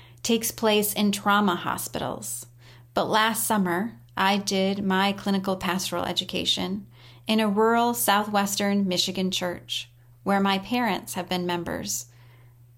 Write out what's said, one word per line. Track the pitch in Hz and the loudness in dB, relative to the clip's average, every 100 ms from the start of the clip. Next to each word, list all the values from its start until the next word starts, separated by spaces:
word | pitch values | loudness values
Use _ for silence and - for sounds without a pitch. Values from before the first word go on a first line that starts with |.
| - - | -20 -8
takes | - 233 226 | 0 0 0
place | - 226 208 208 | -2 2 2 2
in | - 208 | 2 0
trauma | 202 202 202 208 175 | 2 2 2 4 0
hospitals. | - - - - 127 - - - - - - - - | -2 -6 -6 -6 -6 -6 -8 -10 -12 -20 -20 -20 -6
But | - 165 | -2 0
last | 214 220 220 - | 2 2 0 0
summer, | 214 185 175 233 - - - | 2 2 0 -2 -6 -10 0
I | 190 202 | 2 2
did | 202 196 190 196 | 0 0 2 0
my | 202 190 196 | 0 2 2
clinical | 202 202 196 190 190 | 0 0 0 0 -2
pastoral | 190 180 - 175 - | -2 -2 -2 -4 -4
education | 175 190 180 180 - 180 202 - - - - - | -4 -4 -4 -2 -2 -2 -4 -8 -18 -20 -10 0
in | 220 | 2
a | 214 | 2
rural | 202 220 233 240 | 4 4 4 2
southwestern | 240 - 202 214 208 202 - 202 202 196 | 2 2 2 2 0 0 0 0 2 2
Michigan | 180 - 190 185 | 0 0 0 -2
church | 185 180 175 - - - - - - | -2 -4 -6 -8 -10 -10 -18 -20 -8
where | - 196 | 0 2
my | 196 196 | 2 0
parents | 190 247 233 185 - | 0 0 0 -2 -4
have | - 180 | -8 -4
been | 180 180 | -4 -2
members | 175 170 - 202 - - - - - - - - | -2 -4 -6 -6 -8 -8 -18 -20 -20 -20 -20 -20